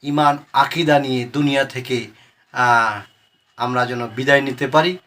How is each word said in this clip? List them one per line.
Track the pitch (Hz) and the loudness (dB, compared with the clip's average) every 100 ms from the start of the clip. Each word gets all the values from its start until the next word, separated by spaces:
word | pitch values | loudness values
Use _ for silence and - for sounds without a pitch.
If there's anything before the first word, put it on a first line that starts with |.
ইমান | 143 147 147 143 - | -2 2 2 2 -4
আকিদা | - 143 165 160 143 | 0 0 0 2 2
নিয়ে | 139 127 | 2 -4
দুনিয়া | 123 139 143 139 | -4 -2 0 0
থেকে, | 135 131 127 123 107 _ _ _ _ | -2 -4 -6 -6 -6 _ _ _ _
আহ, | 127 123 117 113 104 98 _ _ _ _ - | -2 2 4 2 -2 -12 _ _ _ _ -8
আমরা | 123 123 123 | -4 -2 -2
যেন | 123 120 | -4 -8
বিদায় | 110 131 143 | -6 2 2
নিতে | 139 120 139 | 2 -6 0
পারি। | 147 170 180 | 2 2 -4